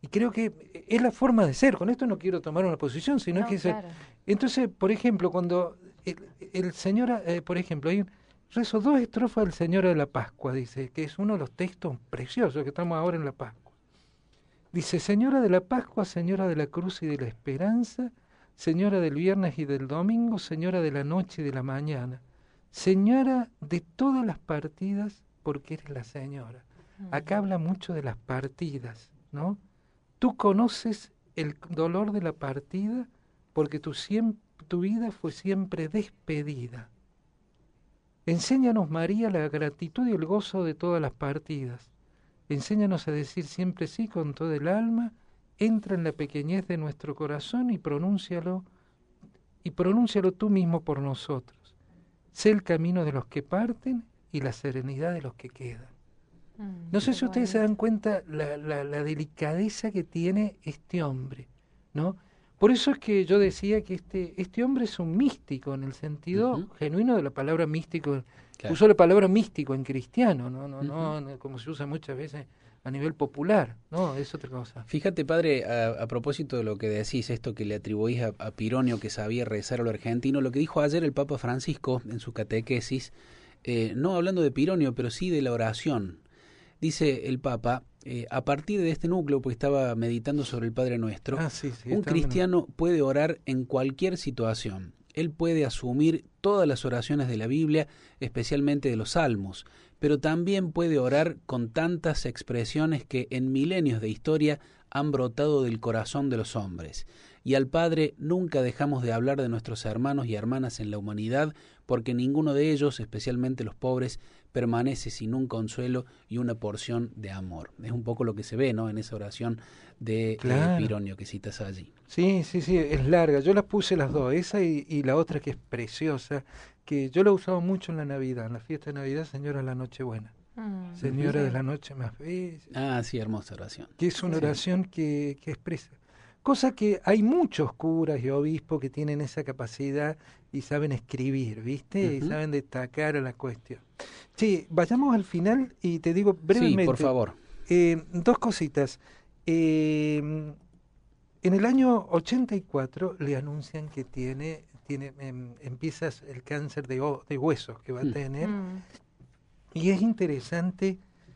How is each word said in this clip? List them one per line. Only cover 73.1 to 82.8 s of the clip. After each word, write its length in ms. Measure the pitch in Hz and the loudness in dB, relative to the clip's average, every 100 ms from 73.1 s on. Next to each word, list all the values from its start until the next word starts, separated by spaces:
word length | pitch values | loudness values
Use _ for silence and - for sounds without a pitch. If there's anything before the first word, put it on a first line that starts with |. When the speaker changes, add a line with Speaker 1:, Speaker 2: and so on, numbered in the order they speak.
| 156 | -2
Speaker 1:
popular, 640 | 143 143 156 208 127 113 _ | -4 -2 2 2 2 -6 _
¿no? 260 | 160 180 135 | -2 -2 -2
Es 200 | 139 - | -6 -10
otra 160 | 123 | -10
cosa. 320 | 127 120 - 113 | -10 -12 -14 -6
Speaker 3:
Fíjate, 400 | 151 196 175 143 | -2 0 -2 0
padre, 400 | 165 165 135 107 | 2 4 2 2
a, 380 | 120 113 117 | 0 0 0
a 40 | 113 | -4
propósito 480 | 123 131 143 147 127 | -4 -4 -4 -4 -2
de 80 | |
lo 140 | 110 101 | -2 -2
que 100 | 110 | -2
decís, 440 | 104 107 127 113 | -2 -2 -4 -2
esto 240 | 117 - 104 | -4 -4 -6
que 100 | 104 | -4
le 80 | |
atribuís 480 | 104 104 107 110 123 | -4 -4 0 0 0
a, 140 | 117 98 | -2 -4
a 140 | 113 | -10
Pironio, 480 | - 107 127 127 117 | -4 -2 2 2 0
que 100 | 104 | -4
sabía 340 | - 104 117 | -6 -4 -2
rezar 360 | 117 107 104 123 | -2 -4 -4 -2
a 40 | |
lo 60 | 117 | -2
argentino, 500 | 107 120 117 135 139 | -2 -2 0 2 2
lo 120 | 131 | 2
que 80 | 127 | 0
dijo 220 | 160 - | 0 2
ayer 220 | 147 160 | 2 2
el 100 | 160 | 0
Papa 260 | 135 143 139 | 0 -2 -2
Francisco 600 | 120 127 127 147 - 127 120 | -2 -4 -4 -4 -2 -2 -4
en 120 | 113 | -10
su 120 | 110 | -10
catequesis, 800 | 117 107 110 117 123 | -8 -2 -2 0 -2